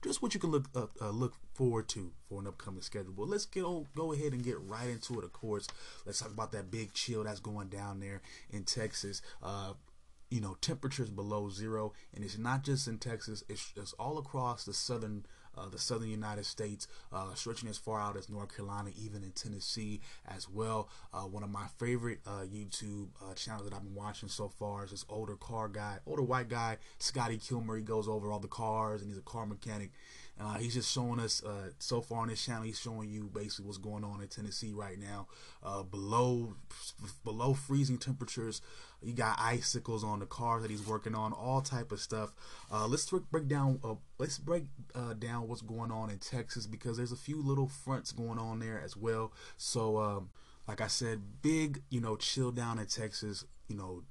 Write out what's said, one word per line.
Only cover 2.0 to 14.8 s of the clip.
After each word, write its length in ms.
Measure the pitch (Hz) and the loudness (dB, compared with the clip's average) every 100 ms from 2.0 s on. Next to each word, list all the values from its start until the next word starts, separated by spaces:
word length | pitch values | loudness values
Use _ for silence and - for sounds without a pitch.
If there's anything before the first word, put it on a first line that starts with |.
| 95 - - | -2 -6 -8
for 120 | 98 | -4
an 80 | 98 | -4
upcoming 340 | - - 92 | -6 -6 -6
schedule. 300 | 92 104 92 | -4 -4 -4
But 160 | 98 110 | -2 2
let's 180 | 202 - | 2 2
get 160 | 185 | 0
o-, 240 | 180 175 143 | 2 0 -2
go 180 | 147 160 | -2 2
ahead 200 | 147 147 | 2 2
and 100 | 127 | 2
get 180 | 123 117 | 2 0
right 260 | 95 107 123 | -2 -2 0
into 320 | 117 - 117 | -2 -2 -2
it, 40 | |
of 80 | - | -2
course. 360 | - 110 104 - - - - | -4 0 0 0 -6 -8 -8
Let's 140 | - 101 | -2 -2
talk 140 | 110 | -2
about 180 | 107 107 | -2 -2
that 220 | 104 92 | -2 -2
big 200 | 110 107 | -2 -2
chill 300 | - - 110 | -2 0 0
that's 160 | 107 101 | 0 -2
going 300 | - 104 98 | -4 -4 -4
down 320 | 98 101 98 | -4 -4 -4
there 200 | 98 98 - - - | -4 -6 -10 -14 -6
in 140 | 104 | -4
Texas. 580 | 95 - 107 - 101 98 - - | 0 2 0 0 -4 -4 -6 -6
Uh, 340 | 90 98 98 98 - - - - - | -4 -4 -4 -8 -14 -20 -18 -18 -2
you 120 | 120 | 0
know, 160 | 104 95 | 0 -2
temperatures 500 | - 147 139 139 113 | -2 0 -2 0 -2
below 400 | 101 101 104 104 | -2 0 0 0
zero, 420 | 95 110 110 107 - - | -2 -2 0 -2 -4 -14
and 100 | - | -8
it's 140 | 101 104 | -6 -2
not 260 | 120 135 | 2 2
just 240 | 139 135 127 | 4 2 2
in 100 | 110 | -2
Texas, 460 | 123 113 - 107 - | -2 -2 -4 -6 -4
it's, 240 | 101 - - | -6 -6 -8
it's 160 | 101 | -10
all 240 | - 117 151 | -4 -2 -2
across 480 | 139 135 123 117 | -2 0 0 0
the 80 | - | -2
southern, 540 | - | 0